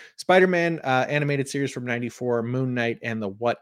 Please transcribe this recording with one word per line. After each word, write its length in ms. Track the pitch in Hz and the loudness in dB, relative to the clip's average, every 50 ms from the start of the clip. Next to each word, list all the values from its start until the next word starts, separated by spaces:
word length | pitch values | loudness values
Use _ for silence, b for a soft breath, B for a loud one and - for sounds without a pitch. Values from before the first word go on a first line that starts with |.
| B B B | B B B
Spider-Man, 640 | - - - 180 190 185 185 180 175 170 170 170 160 - | -4 0 4 6 6 6 6 4 2 2 0 0 -2 0
uh, 220 | 131 131 127 131 - | 2 2 2 2 2
animated 400 | 147 147 151 143 143 139 131 135 | 0 0 0 2 0 0 -2 -2
series 240 | - 143 139 131 - | -2 -4 -4 -4 -4
from 140 | 135 123 | -6 -6
ninety-four, 560 | 123 120 120 123 120 - - 127 123 120 117 113 | -4 -4 -4 -4 -6 -8 -6 -2 -2 0 0 0
Moon 300 | 117 123 131 131 131 123 | -2 -2 -2 -2 -2 -2
Knight, 260 | 123 120 117 113 - - | 0 -2 -2 -2 -4 -6
and 180 | 117 113 110 | -6 -4 -4
the 100 | 107 98 | -4 -6
What 300 | 98 104 117 120 117 - | -6 -2 -2 -2 -2 -2